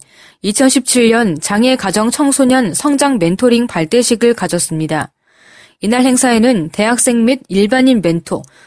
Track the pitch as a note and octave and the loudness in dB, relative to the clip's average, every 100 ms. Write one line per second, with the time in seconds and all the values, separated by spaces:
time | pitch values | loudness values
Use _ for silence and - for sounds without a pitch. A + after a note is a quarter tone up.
0 | - _ - _ G3 G#3+ C4+ C4 B3+ B3 | -10 _ -20 _ -6 0 2 2 0 2
1 | A#3 A3+ A3 D3+ - G#3 B3 B3+ G3 G#3+ | 2 2 0 -4 -4 0 0 0 -2 -2
2 | A3 - C#4 C4+ B3+ C4 G#3+ - D4 C#4+ | -2 0 0 2 2 2 0 -2 -2 0
3 | C#4+ A#3+ E3 F#3 B3+ A#3 A#3+ F3 D#3+ A#3+ | 0 0 0 0 2 2 0 -4 -2 0
4 | A#3 A3 A#3 A#3 F3 E3+ - D#3+ D#3 D#3 | 0 0 0 0 -2 -4 -4 -4 -4 -4
5 | - _ _ _ _ - - _ G3+ B3 | -6 _ _ _ _ -20 -20 _ -2 0
6 | B3+ B3+ C4 A3+ A#3+ A3 D#3 - G#3+ A#3+ | 0 2 2 2 2 0 -2 -2 -2 0
7 | - A#3 A3+ C4+ - F#3+ G#3 C4 C4 A#3+ | 0 0 0 -2 -2 -2 0 2 2 2
8 | E3+ E3 - F3 - _ | 0 -2 -4 -10 -10 _